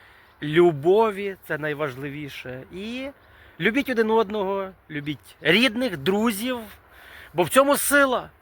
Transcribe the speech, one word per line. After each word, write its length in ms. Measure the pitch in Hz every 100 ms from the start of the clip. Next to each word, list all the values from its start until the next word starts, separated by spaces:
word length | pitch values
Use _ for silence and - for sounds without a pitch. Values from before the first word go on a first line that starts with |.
| _ - _ -
любові, 920 | 147 160 175 147 156 202 226 196 202 190 -
це 100 | 156
найважливіше. 1040 | 151 143 151 127 143 143 143 - 131 127 131
І 360 | 175 214 247 269 - _ - - -
любіть 300 | 175 240 269
один 220 | 233 220
одного, 580 | 220 202 214 190 196 190 185 -
любіть 460 | 151 147 143 - -
рідних, 560 | 147 190 254 214 254 170
друзів, 600 | 139 202 233 202 247 247 214 - _ - - - -
бо 100 | 156
в 60 | 175
цьому 280 | 262 277 277
сила. 520 | - 285 277 226 156 _